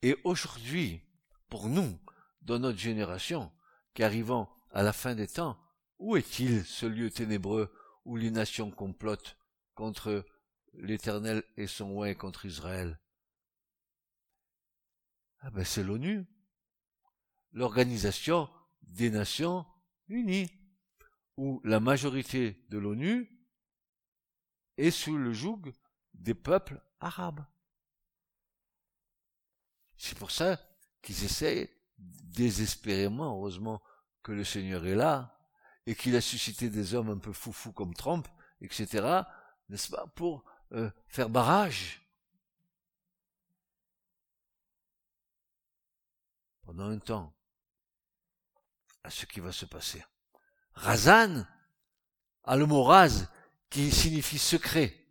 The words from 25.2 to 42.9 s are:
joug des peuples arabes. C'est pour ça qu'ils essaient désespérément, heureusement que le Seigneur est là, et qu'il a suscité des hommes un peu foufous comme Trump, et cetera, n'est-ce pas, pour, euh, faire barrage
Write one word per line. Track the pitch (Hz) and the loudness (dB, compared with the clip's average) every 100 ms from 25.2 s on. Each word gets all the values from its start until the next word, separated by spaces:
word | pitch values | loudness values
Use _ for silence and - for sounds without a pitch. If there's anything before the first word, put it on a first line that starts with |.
| 123 | -2
joug | 110 156 220 160 123 _ _ _ | -2 -4 -6 -10 -18 _ _ _
des | - 90 | -12 -4
peuples | 113 - 185 - 143 _ _ | -4 2 0 0 -16 _ _
arabes. | 165 170 175 151 147 _ _ _ _ _ _ _ _ _ _ _ _ _ _ _ _ _ _ _ _ _ _ _ _ _ | -10 -6 -8 -8 -14 _ _ _ _ _ _ _ _ _ _ _ _ _ _ _ _ _ _ _ _ _ _ _ _ _
C'est | - - | -12 -10
pour | 98 | -8
ça | - 170 185 - _ _ _ | 0 0 0 -6 _ _ _
qu'ils | - 98 | -10 -6
essaient | 98 - 151 - - _ _ _ | -4 0 0 0 -4 _ _ _
désespérément, | - - - - 120 98 107 - - 95 98 110 156 101 | -20 -20 -14 0 2 2 -2 -4 -2 0 0 0 -4 -4
heureusement | 101 92 110 107 _ _ _ _ | -6 -6 -6 -8 _ _ _ _
que | - | -8
le | 104 | -4
Seigneur | 101 104 95 92 85 | -4 -4 -4 -2 0
est | 98 | 2
là, | 147 143 123 _ _ _ _ _ - | 4 2 -4 _ _ _ _ _ -8
et | 110 | -4
qu'il | 127 120 | 2 2
a | |
suscité | - 120 - 107 120 | 2 -4 -6 -4 -4
des | 107 98 | -2 -2
hommes | 120 110 | -2 -2
un | 101 | -6
peu | 107 | -8
foufous | 98 - 104 - | -10 -10 -12 -14
comme | - 95 | -8 -8
Trump, | 85 - 170 - _ - _ | -6 -2 -2 -4 _ -20 _
et | - | -12
cetera, | - 104 107 107 180 190 - - _ _ | -6 -4 0 2 0 0 -12 -20 _ _
n'est-ce | 101 - | -10 -6
pas, | - - | -6 -8
pour, | - 170 151 - - - | -6 -4 -4 -12 -20 -12
euh, | - 113 - _ | -6 -6 -6 _
faire | - 120 | -4 0
barrage | 117 120 185 202 101 90 - _ _ _ _ _ _ _ _ _ | 2 4 4 4 -2 -8 -12 _ _ _ _ _ _ _ _ _